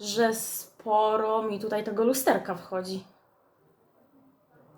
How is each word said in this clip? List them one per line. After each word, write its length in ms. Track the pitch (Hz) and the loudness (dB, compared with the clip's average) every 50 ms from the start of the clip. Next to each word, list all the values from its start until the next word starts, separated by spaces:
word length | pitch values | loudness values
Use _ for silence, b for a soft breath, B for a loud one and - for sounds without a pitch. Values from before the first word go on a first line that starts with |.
że 340 | 208 208 202 220 233 226 220 | -10 -6 0 2 2 2 2
sporo 1080 | 220 - - - - - - _ - - 226 214 214 214 214 214 220 220 220 220 220 | -2 -6 -8 -8 -10 -12 -14 _ -12 -2 0 2 4 4 4 2 2 2 2 0 0
mi 180 | 226 220 202 196 | 0 -2 -4 -4
tutaj 240 | 214 220 220 214 220 | -4 -2 -2 -2 -2
tego 200 | 226 208 214 226 | -2 0 2 2
lusterka 500 | 240 262 269 - 320 240 190 - - 180 | 4 2 4 4 2 2 2 0 -4 -6
wchodzi 500 | 175 - - 190 185 185 185 190 190 - - _ _ _ _ _ _ _ _ _ _ _ _ _ _ _ _ _ _ _ _ _ _ _ _ _ _ _ _ _ _ _ _ 151 | -8 -8 -8 -6 -6 -6 -6 -8 -10 -10 -14 _ _ _ _ _ _ _ _ _ _ _ _ _ _ _ _ _ _ _ _ _ _ _ _ _ _ _ _ _ _ _ _ -20